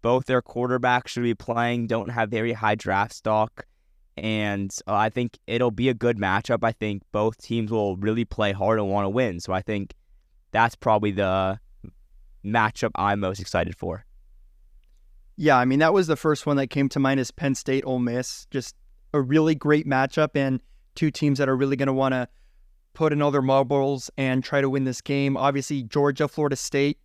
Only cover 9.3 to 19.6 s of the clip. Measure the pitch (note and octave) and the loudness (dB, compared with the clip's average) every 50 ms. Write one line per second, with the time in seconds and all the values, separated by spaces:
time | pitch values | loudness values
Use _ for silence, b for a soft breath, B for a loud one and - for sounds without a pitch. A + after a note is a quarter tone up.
9.3 | F2 E2+ - - F#2 F#2+ - - G#2+ G2+ G2 - - _ _ _ - _ _ _ | -2 -6 -6 -4 -4 -4 -2 -4 -4 -4 -4 -8 -12 _ _ _ -20 _ _ _
10.3 | _ _ _ _ - A2+ A#2 A#2 - _ - A#2 G#2+ G#2+ G#2+ G#2 G2 G#2 G2 F#2 | _ _ _ _ 2 2 2 2 0 _ 0 2 2 4 2 0 0 0 0 2
11.3 | F#2 F#2+ F#2+ F#2+ F#2+ F#2+ - - - - - F2+ _ - - _ - - - - | 2 2 0 0 -2 -6 -12 -20 -20 -20 -20 -20 _ -20 -20 _ -20 -20 -20 -20
12.3 | - - - G2+ G#2+ A#2 A2 G#2+ - - - A2+ - - F#2+ G#2 G2+ G2+ G2+ F#2 | -20 -12 -8 0 2 2 2 2 0 -2 -4 -4 -2 0 0 0 0 0 -2 -4
13.3 | F#2+ G2 F#2+ - - F2 E2+ F2 E2+ _ - F2+ E2+ G2+ - - - - - - | -4 -6 -8 -4 -2 -2 -2 -2 -6 _ -8 -8 -8 -10 -14 -20 -20 -20 -20 -20
14.3 | - - - - _ _ - - - - _ _ - - _ - - - - - | -20 -20 -20 -20 _ _ -20 -20 -20 -20 _ _ -20 -20 _ -20 -20 -20 -20 -20
15.3 | - - D#3 D3+ C#3 B2 B2 B2+ C3 C#3+ D#3+ D#3+ F#3+ G3 F3+ D#3 D#3 - - D#3+ | -10 0 4 6 6 6 6 4 4 4 4 6 6 4 4 2 0 0 2 0
16.3 | D3+ - - D3+ D3 C#3 C3+ A#2+ - C#3+ C#3 C3 - C#3+ C3+ C3+ C3+ C3+ B2+ - | 0 0 0 0 0 0 0 0 0 0 0 0 0 0 2 2 2 0 -2 -4
17.3 | - - - C#3 C3 - - - C3 C3+ - - C3 B2+ B2 A#2+ A#2+ B2 B2+ - | -6 -4 -2 -2 -2 -2 -2 -2 -2 -2 -2 -2 -2 -2 -2 -2 -2 -4 -6 -6
18.3 | - - - - - C3+ A#2+ - - _ - - - _ - - - D3 C3+ B2+ | -10 -14 -16 -8 -8 -8 -8 -8 -18 _ -20 -20 -20 _ -14 -4 -2 -2 0 4
19.3 | C#3+ D#3+ D#3 D#3+ D#3+ C#3 | 4 4 4 4 0 0